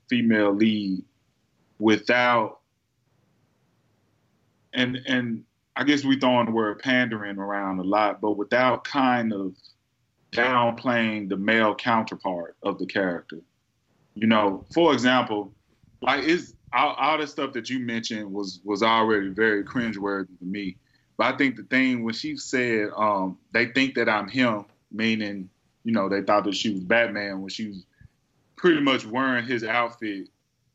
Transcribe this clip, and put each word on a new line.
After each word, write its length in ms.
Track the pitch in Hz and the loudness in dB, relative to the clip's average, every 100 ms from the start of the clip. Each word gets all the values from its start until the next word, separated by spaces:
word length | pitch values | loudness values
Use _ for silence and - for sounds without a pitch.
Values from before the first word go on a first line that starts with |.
| - | -4
female 440 | 120 113 110 104 | 0 4 4 4
lead 480 | 101 110 107 101 95 - _ _ _ _ _ _ - | 4 2 2 -2 -6 -8 _ _ _ _ _ _ 0
without, 800 | 107 104 - 123 123 120 104 - _ _ _ _ _ _ _ _ _ _ _ _ _ _ _ _ _ _ _ _ _ | 2 4 2 2 4 2 0 -6 _ _ _ _ _ _ _ _ _ _ _ _ _ _ _ _ _ _ _ _ _
and, 260 | 123 127 123 135 | -4 -2 -4 -4
and 380 | 127 120 113 - _ _ 123 | -2 -2 -6 -12 _ _ -2
I 80 | |
guess 200 | 139 143 | 2 2
we 140 | 135 135 | 2 2
throwing 280 | 131 123 113 | 4 4 2
the 60 | |
word 260 | 113 107 101 | 2 0 -2
pandering 600 | 131 127 120 110 101 98 | 0 0 0 -4 -8 -8
around 420 | 101 101 98 92 | -6 -4 -4 -4
a 40 | |
lot, 360 | 92 104 104 92 | 0 2 2 0
but 120 | 107 101 | -2 -2
without 480 | 104 123 127 120 | 0 2 4 2
kind 480 | - 143 127 123 113 | -2 0 2 2 0
of 220 | 98 95 - _ _ _ _ _ _ _ | -2 -6 -8 _ _ _ _ _ _ _
downplaying 960 | 120 123 127 117 117 131 120 110 107 98 | -2 2 2 2 0 0 0 0 -2 -4
the 80 | 95 | -2
male 380 | 104 113 107 | 2 2 2
counterpart 840 | - 127 113 110 90 95 87 82 - | 0 0 0 0 -6 -6 -6 -8 -6
of 160 | 101 95 | -6 -4
the 80 | 92 | -4
character. 540 | 107 95 82 - - - _ _ _ _ _ _ | -2 -2 -4 -10 -18 -18 _ _ _ _ _ _
You 120 | 104 110 | -2 2
know, 360 | 110 101 92 - | 4 2 0 -4
for 200 | 165 165 | 2 4
example, 600 | 131 127 127 117 104 98 - _ _ _ _ | 4 4 2 2 -4 -6 -14 _ _ _ _
like, 240 | 123 143 | -2 0
it's 300 | 147 175 - - _ | 0 0 -2 -18 _
all, 200 | 127 143 | 0 0
all 240 | 123 139 156 | 2 0 0
the 80 | 147 | -2
stuff 260 | - 135 | -6 -6
that 160 | 120 113 | -6 -6
you 80 | 127 | -6
mentioned 540 | 120 113 113 113 101 | -4 -6 -6 -8 -8
was, 280 | 98 98 90 | -8 -8 -8
was 180 | 98 101 | -6 0
already 460 | 113 113 110 107 98 | 2 4 4 2 0
very 360 | 95 110 104 | 0 2 0
cringeworthy 720 | 98 131 117 101 101 98 92 90 | -2 -4 -4 -4 -4 -4 -8 -10
to 60 | |
me. 320 | 90 104 95 - _ _ _ - | -10 -8 -8 -12 _ _ _ -2
But 160 | 117 | -2
I 40 | 131 | 0
think 180 | 135 110 | 0 -2
the 60 | |
thing 400 | 95 131 131 120 | -2 0 2 0
when 100 | 113 | -4
she 220 | 113 151 147 | -6 -8 -10
said, 520 | - 131 123 110 104 87 | -4 -2 0 0 -2 0
um, 420 | 107 98 95 95 _ | 0 0 -2 -6 _
"They 140 | - 139 | 0 0
think 280 | 135 131 | 0 0
that 140 | 123 113 | 0 0
I'm 200 | 107 98 | 0 0
him," 360 | 131 123 107 - _ _ | 0 0 0 -8 _ _
meaning, 580 | 101 113 110 104 101 92 _ _ _ | -2 0 0 -2 -8 -12 _ _ _
you 80 | 117 | -2
know, 160 | 113 98 | 0 0
they 140 | 98 | 0
thought 200 | 98 104 | 2 2
that 120 | 101 95 | 2 -2
she 140 | 113 | -4
was 100 | 95 | -4
Batman 600 | 90 117 113 104 101 95 | 0 2 2 -2 -6 -8
when 100 | 95 | -10
she 180 | - 107 | -10 -10
was 180 | 95 - _ - _ _ _ _ - | -12 -20 _ -20 _ _ _ _ 0
pretty 240 | 175 156 | 2 4
much 260 | 139 127 110 | 2 0 -2
wearing 400 | 123 131 123 117 | -2 0 -2 -2
his 160 | 120 | -4
outfit, 680 | 110 120 117 - 107 98 - _ _ _ _ | 0 0 -2 -4 -8 -8 -12 _ _ _ _